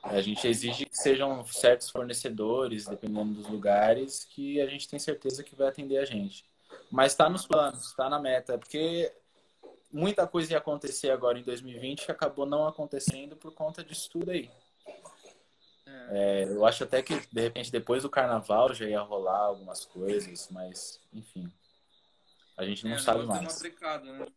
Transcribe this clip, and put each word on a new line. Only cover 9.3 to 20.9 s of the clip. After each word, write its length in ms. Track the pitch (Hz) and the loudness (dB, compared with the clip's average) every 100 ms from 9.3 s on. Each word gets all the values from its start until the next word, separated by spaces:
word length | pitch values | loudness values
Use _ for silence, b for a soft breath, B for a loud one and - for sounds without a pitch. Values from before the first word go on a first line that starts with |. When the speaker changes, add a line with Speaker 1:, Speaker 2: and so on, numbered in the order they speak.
| _ _ _ - - _ | _ _ _ -20 -20 _
Speaker 1:
muita 360 | - 185 208 - | 0 2 2 2
coisa 260 | 175 156 | 2 2
ia 60 | 156 | 0
acontecer 520 | 151 147 139 - 139 | 0 -4 -4 -2 0
agora 280 | 131 123 123 | 2 2 2
em 40 | |
dois 200 | 123 123 | -2 -6
mil 140 | 127 120 | -8 -10
e 20 | |
vinte 260 | 127 143 | -8 -6
que 80 | - | -6
acabou 320 | 151 147 139 | -2 -2 -2
não 220 | 139 147 151 | -2 0 0
acontecendo 680 | - - 139 - 135 143 156 | -2 -8 -4 -4 -6 -14 -16
por 160 | 156 | -18
conta 300 | - 156 160 | -6 -6 -6
disso 280 | 156 160 - | -12 -12 -8
tudo 200 | 170 170 | -6 -4
aí. 200 | 180 120 - _ _ - - - - - _ _ _ _ _ - | -4 -6 -16 _ _ -20 -20 -20 -20 -20 _ _ _ _ _ -20
Speaker 2:
É. 560 | 135 123 101 101 98 | -18 -6 0 2 2
Speaker 1:
É, 20 | |
eu 200 | 95 104 107 | 0 6 4
acho 180 | 120 | 4
até 180 | 131 131 | 0 0
que, 120 | - 151 - | 0 -4 -4
de 80 | 113 | -2
repente, 320 | 117 117 120 | -2 -2 -4
depois 300 | 120 113 123 | -4 0 0
do 80 | 139 | 2
carnaval 640 | 139 127 113 - 107 131 | 2 2 0 2 4 4
já 120 | 117 107 | 2 -2
ia 140 | 104 | -2
rolar 460 | 104 104 92 98 104 | -2 -4 0 2 0
algumas 380 | 98 95 92 | -2 -10 -14
coisas, 640 | - 90 95 101 92 87 - | -14 -6 -2 -2 -2 -12 -14
mas, 500 | 92 92 92 - | -12 -12 -12 -14